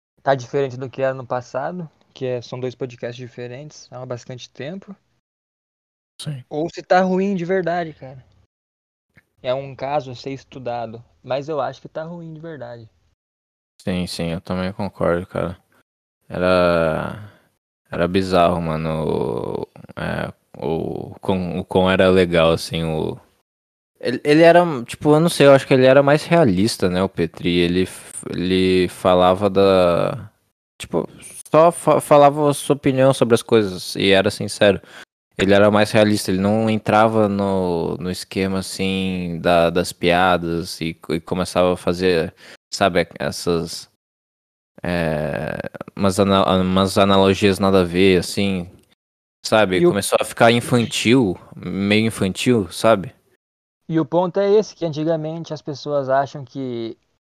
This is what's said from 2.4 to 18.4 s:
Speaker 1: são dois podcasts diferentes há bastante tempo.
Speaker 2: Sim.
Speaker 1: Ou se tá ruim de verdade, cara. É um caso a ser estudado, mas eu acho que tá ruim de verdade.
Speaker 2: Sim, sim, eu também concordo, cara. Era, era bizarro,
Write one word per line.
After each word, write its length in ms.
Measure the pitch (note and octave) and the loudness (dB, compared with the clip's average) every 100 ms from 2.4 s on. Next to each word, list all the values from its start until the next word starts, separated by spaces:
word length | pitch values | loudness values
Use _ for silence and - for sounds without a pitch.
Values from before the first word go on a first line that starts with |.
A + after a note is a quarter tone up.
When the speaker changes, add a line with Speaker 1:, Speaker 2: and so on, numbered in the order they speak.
Speaker 1:
são 180 | - C3 | -10 -10
dois 140 | B2+ | -10
podcasts 420 | B2 C3+ A#2+ A#2 A#2+ | -10 -12 -10 -14 -12
diferentes 720 | B2 - A#2+ B2 D3+ - - | -16 -16 -16 -16 -18 -20 -20
há 140 | B2 | -18
bastante 460 | B2+ B2 - B2+ - | -12 -14 -14 -18 -18
tempo. 440 | - C3 F#3+ G3+ G3 _ _ _ _ _ _ _ _ _ _ _ - | -16 -14 -14 -16 -20 _ _ _ _ _ _ _ _ _ _ _ -16
Speaker 2:
Sim. 240 | - C#3 - | -12 -12 -10
Speaker 1:
Ou 200 | D3+ E3 | -8 -6
se 120 | - | -8
tá 180 | - F#3 | 0 2
ruim 340 | F#3 F#3 F#3+ | 2 0 -2
de 100 | G3 | -4
verdade, 480 | E3+ F#3+ E3 F3 E3 | -2 -4 -2 -4 -6
cara. 300 | D3+ C3 C3 - _ _ _ _ _ _ _ _ _ _ _ | -12 -20 -20 -20 _ _ _ _ _ _ _ _ _ _ _
É 120 | C3 | -6
um 200 | C3 C#3 | -6 -6
caso 360 | C3 C3+ D3 C3+ | -10 -6 -4 -6
a 40 | |
ser 160 | A#2+ C3+ | -10 -10
estudado, 720 | C3+ - C#3 A#2+ A#2+ A2+ G#2+ - _ | -12 -12 -14 -10 -8 -8 -12 -20 _
mas 260 | B2+ C3 C#3+ | -8 -6 -4
eu 120 | D3+ | -4
acho 200 | A#2+ C3 | -6 -8
que 80 | - | -14
tá 160 | - | -14
ruim 300 | D#3+ F3 E3 | -12 -14 -16
de 60 | D#3 | -16
verdade. 480 | E3 D3+ A#2+ A#2+ A2+ _ _ _ _ _ _ _ _ _ | -16 -14 -16 -16 -20 _ _ _ _ _ _ _ _ _
Speaker 2:
Sim, 260 | - F#2 F2+ | -6 -4 -6
sim, 220 | - E2+ | -6 -6
eu 120 | E2 | -6
também 300 | - F#2 F#2 | -6 -6 -6
concordo, 540 | F#2+ G2 - E2+ E2+ F2+ | -6 -10 -2 0 0 -4
cara. 320 | - E2+ F2 _ _ _ _ _ _ - | -6 -6 -8 _ _ _ _ _ _ -12
Era, 1040 | F2+ F2+ F#2 F2+ E2+ E2 D#2 D2+ - G#2 _ _ _ _ _ _ | -2 2 2 4 2 0 -2 -6 -10 -16 _ _ _ _ _ _
era 160 | D2+ F2 | -4 -2
bizarro, 540 | F#2 F#2 F#2 | -2 0 2